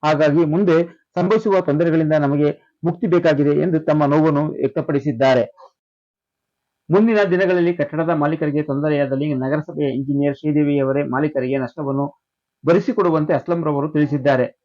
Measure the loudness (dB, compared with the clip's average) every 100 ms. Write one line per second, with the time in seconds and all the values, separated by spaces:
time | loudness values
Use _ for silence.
0 | 0 2 2 4 2 2 2 2 0 -6
1 | _ -4 0 0 2 0 2 0 2 2
2 | 2 2 2 2 0 -2 _ _ -6 -4
3 | 0 2 2 2 2 2 0 0 0 0
4 | 2 2 2 2 -2 -2 -4 -4 -4 -2
5 | -2 0 2 2 0 -6 -20 _ _ _
6 | _ _ _ _ _ _ _ _ _ 2
7 | 4 2 2 2 2 2 0 0 -4 -4
8 | -2 0 0 -2 -2 -2 -2 -2 -2 0
9 | -2 -2 -2 -2 -2 -4 -6 -4 -4 -4
10 | -4 -2 -2 -2 -2 0 0 0 0 -2
11 | -2 -2 -2 -2 -4 -4 -4 -8 -6 -4
12 | -4 -8 _ _ _ _ 0 2 2 0
13 | 0 0 0 -2 -2 -4 -2 -2 -2 -2
14 | -2 -2 0 0 0 -6